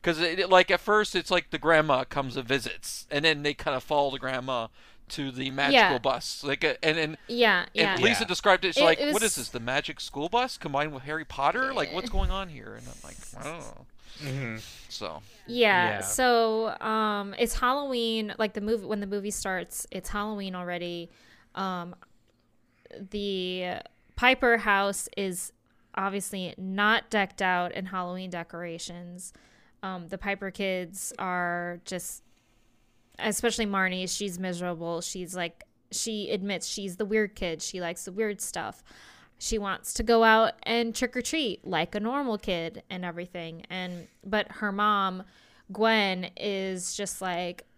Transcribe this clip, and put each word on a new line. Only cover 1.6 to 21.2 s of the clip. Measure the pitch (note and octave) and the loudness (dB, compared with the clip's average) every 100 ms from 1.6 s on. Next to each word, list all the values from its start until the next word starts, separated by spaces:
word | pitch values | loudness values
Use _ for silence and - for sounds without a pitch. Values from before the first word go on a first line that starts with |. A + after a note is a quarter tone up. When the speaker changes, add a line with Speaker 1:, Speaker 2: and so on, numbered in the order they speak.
| D#3 D#3+ D#3 C3 | 6 6 6 4
Speaker 1:
comes | C3 C#3+ C3+ B2+ | 2 -2 -2 -4
and | A#2+ | 0
visits, | C3+ A2 F2 - - - | 0 0 -8 -10 -12 -4
and | D3 | 2
then | D#3+ D3+ | 2 2
they | D3 | 0
kinda | D3 - C3 | -2 -2 -2
follow | - D3 C#3+ | 0 2 2
the | C3+ | 0
grandma | C3 C3 B2+ B2+ A2+ - - - - | -4 -4 -2 -4 -4 -10 -20 -20 -12
to | - C#3 | -6 -6
the | B2+ C3+ | -4 -4
magical | C3+ C#3 C4+ G3+ | 0 6 8 6
Speaker 2:
Yeah. | B2 | 4
Speaker 1:
bus. | C3+ B2 - - | 2 0 -4 -8
Like, | C#3+ C#3+ D#3 | -4 0 2
uh, | - | 2
and, | D#3+ D#3+ | 2 2
and | D#3 D#3+ - | 0 -4 -6
Speaker 2:
Yeah, | A#3+ A#3 F#3 | 4 4 4
Speaker 1:
and | - - | 2 2
Speaker 2:
yeah. | E3 F#3 | 2 6
Speaker 1:
Lisa | G3 - | 4 4
Speaker 3:
Yeah. | G#3+ | 2
Speaker 1:
described | F3+ G#3 F#3 F#3 | 2 6 6 4
it, | E3+ | 6
she's | |
Speaker 2:
It, | C#4+ | 6
Speaker 1:
like, | D#3+ | 6
Speaker 2:
it | C#4+ | 4
Speaker 1:
"What | C4 | 2
Speaker 2:
was | A3 | 2
Speaker 1:
is | - | 0
this, | B2 | -4
the | B2 | -6
magic | A#2 C3+ D3+ D#3 | -2 -2 -2 -8
school | - C#3+ D#3 | -8 -6 0
bus | A3+ B3 - | 0 0 -4
combined | E3 C#3 D3+ | -4 -2 -2
with | C#3 | -4
Harry | C3+ D#3 | -6 -6
Potter? | D#3 - C#3 G3 C4 | -6 0 2 2 0
Like, | B3+ D3 | 0 -2
what's | F3+ A#3 | -2 -2
Speaker 2:
Yeah. | |
Speaker 1:
going | - F#3+ | 2 2
on | F#3+ F#3+ | 0 -4
here?" | C#3+ G#2 G#2+ | -10 -14 -14
And | B2 | -14
I'm | - - | -14 -16
like, | - - - | -16 -16 -12
"I | |
don't | C3+ E3 | -10 -10
know." | C3 - - - - - | -12 -16 -20 -20 -20 -12
Speaker 3:
Mm-hmm. | D3 C3+ B2 A2 - - - | -8 -6 -6 -8 -12 -18 -14
Speaker 1:
So. | - G2 D#2 - - - | -10 -8 -10 -16 -20 -8
Speaker 2:
Yeah, | A#3+ A3 F#3 F3+ G#3 | 4 6 6 4 0
Speaker 3:
Yeah. | |
Speaker 2:
so, | F#3+ - B3+ A#3+ A3+ A3 A3+ - | -2 2 4 6 4 2 -2 -4
um, | - A3 G#3+ G#3 G3+ - | -2 0 0 0 -4 -2
it's | A3+ - | 0 2
Halloween, | B3 C4+ C#4+ B3 A3+ A3 G#3+ - | 2 2 0 -2 0 0 -4 -2
like, | G#3+ | -2
the | G#3 | -2
movie, | G3+ A3+ F#3+ | -2 -2 -2
when | G#3 | -4
the | G3+ | -2
movie | G#3 G3+ | -4 -4
starts, | G#3 G3+ F#3 F3 - - | -4 -2 -4 -4 -10 -8
it's | F#3+ - | -10 -6
Halloween | G#3 G#3 G#3 G3 F#3 | -4 -4 -4 -6 -6
already. | F3+ F3 F3 F3 E3+ - | -6 -4 -4 -8 -10 -16